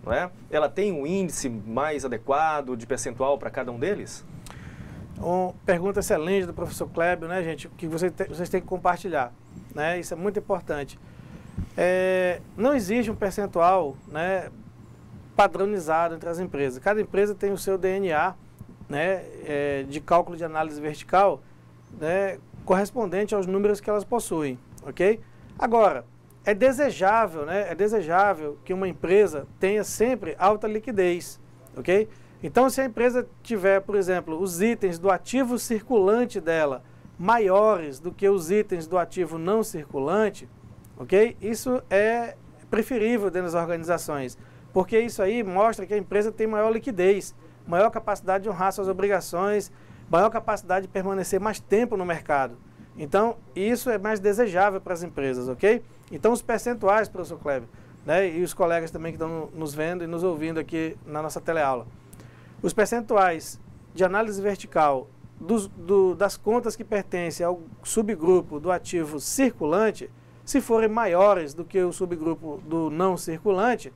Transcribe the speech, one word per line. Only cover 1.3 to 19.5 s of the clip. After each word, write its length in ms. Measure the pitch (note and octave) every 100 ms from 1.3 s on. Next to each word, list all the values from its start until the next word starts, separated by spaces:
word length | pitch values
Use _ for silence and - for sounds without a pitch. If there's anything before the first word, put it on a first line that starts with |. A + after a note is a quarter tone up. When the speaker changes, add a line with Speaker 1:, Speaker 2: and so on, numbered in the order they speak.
| - C3
Speaker 1:
mais 560 | A2+ G#2 A2+ D#3 D3
adequado 720 | B2+ A2+ B2+ C#3 D#3+ D3+ B2+ B2
de 100 | A2+
percentual 500 | B2+ C#3+ A#2+ C3 C#3+
pra 140 | -
cada 220 | - B2
um 60 | A#2+
deles? 460 | D#3+ G3+ G2 - - - - - - - - - - -
Speaker 2:
Uma 340 | E3 F3+ F#3 - -
pergunta 340 | F3 F#3+ G3
excelente 460 | - F#3 D#3+ G3 F3
do 80 |
professor 340 | D#3+ E3+ - E3
Clébio, 400 | - E3+ F3 E3
né, 140 | F#3
gente? 260 | E3 D3+ -
Que 160 | - E3
você 240 | D#3+ F3+
te-, 180 | E3 F#3+
vocês 200 | D#3 F3
têm 140 | F#3
que 40 | F3+
compartilhar, 680 | F#3 F#3 F3 G3 D3+ A#2+ - - - -
né? 240 | D3 D#3 F3+
Isso 160 | E3
é 20 | E3
muito 220 | G3 G3+
importante. 600 | - F#3 - D3+ C#3+ - - - - - - - - -
É, 640 | F3 F#3 F#3 F#3 F3+ F3 - -
não 180 | A#3+
existe 360 | C#4+ F#3 A#3+ A3+
um 40 |
percentual, 840 | G#3 G3+ F3+ G3 F3+ E3+ F#3+ D3 - -
né, 420 | D3+ F3 F#3+ D3+ B2 - - - - - - - -
padronizado 760 | G3+ F#3 G3 G#3 D#3 D#3+ E3+
entre 140 | E3 E3+
as 80 | E3+
empresas. 400 | F3+ C#3+ C#3 B2+
Cada 240 | G3 G#3+
empresa 320 | G3+ F#3 G#3
tem 180 | G3 G3+
o 60 | F#3+
seu 180 | - F#3+
D 120 | F#3 F#3+
N 140 | G3
A, 220 | D3+ F3+ - - - - - -
né, 360 | C#3+ E3+ F#3 - -
é, 400 | -